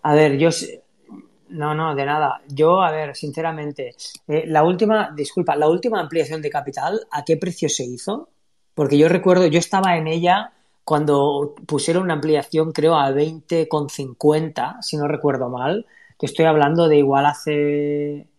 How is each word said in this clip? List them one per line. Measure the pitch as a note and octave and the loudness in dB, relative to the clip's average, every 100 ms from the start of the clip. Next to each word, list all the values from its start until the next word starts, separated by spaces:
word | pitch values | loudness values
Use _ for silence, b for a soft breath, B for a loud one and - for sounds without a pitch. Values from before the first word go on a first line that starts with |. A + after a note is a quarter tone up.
A | D3+ D3+ | 0 4
ver, | D3+ C#3 | 4 4
yo | E3 | 2
sé, | E3 - - _ _ _ A2 - _ _ | 0 -6 -14 _ _ _ -20 -20 _ _
no, | E3 D3+ D3+ | -8 -4 -2
no, | D#3+ | -4
de | C#3 | -4
nada. | C#3 D3+ C#3+ C3+ C#3+ | -2 -2 -2 -4 -8
Yo, | C#3 D#3 F#3 | 0 4 4
a | F3+ | 2
ver, | D#3 D3+ | 0 -6
sinceramente, | C#3+ D3+ C#3 E3 D#3+ D3 C#3+ B2+ - B B - | -8 -10 -6 -6 -6 -10 -10 -12 -14 B B -4
eh, | D#3 D#3+ | -4 0
la | D#3 | 4
última, | D#3+ F3+ G#3+ G#3+ G3 | 4 4 2 2 0
disculpa, | D3+ C#3+ - - | -6 -6 -2 0
la | D3 D3+ | 2 2
última | E3+ B3+ G#3+ | 2 0 -2
ampliación | D#3 E3 C#3 D#3 | -2 -2 -2 -4
de | D3 | -6
capital, | C#3+ C#3+ C3+ D3 G#3+ - | -6 -6 -6 -4 -4 -6
¿a | D3 | -8
qué | C#3+ D#3+ | -2 -2
precio | F3+ E3+ D#3 | -2 -4 -4
se | - | -4
hizo? | B2 B2 - A3+ E4+ _ _ _ _ | -8 -10 -8 -8 -10 _ _ _ _
Porque | - C#3 C#3+ | -4 2 4
yo | D#3+ | 6
recuerdo, | F3+ F#3 F3+ F3 | 4 4 4 4
yo | D#3+ | 2
estaba | E3+ G3 F#3+ E3+ | 0 0 2 0
en | D#3+ | -2
ella | E3 F3 F#3 A3+ - _ _ | 0 2 2 0 -14 _ _
cuando | - D3+ D3+ C#3+ C#3+ C#3+ D3 - - | -2 0 2 4 2 0 -4 -8 -6
pusieron | D3 D#3 E3+ | -4 0 0
una | F#3 | 0
ampliación, | D#3 D3+ D3+ - D#3 D#3+ | -2 0 0 0 -2 -2
creo, | D#3 D#3 D#3+ | 0 2 4
a | C#3 | 2
veinte | C3+ D3+ D#3+ - E3 D#3 | 2 0 -4 -4 -2 0
con | D#3 D3 | -2 -4
cincuenta, | - C3+ B2 D3 D3+ D#3+ D3+ B2 A#3+ | -8 -12 0 2 2 0 -4 -6 -6
si | - D3+ | -8 -4
no | D3 | -4
recuerdo | D3 D3 C#3 B2 | -2 -2 -2 -4
mal. | B2 C3 G3 - b b b | -4 -4 -4 -6 b b b
Te | C#3 | -6
estoy | - D#3+ | 0 2
hablando | D3+ C#3+ E3 E3 | 4 4 4 4
de | D3 | 4
igual | C#3 C#3 C#3+ | 4 2 2
hace | D3 - D3 D3 D3 D3 D3 D3 D3 - | 0 -4 -2 0 -2 -2 -4 -4 -8 -14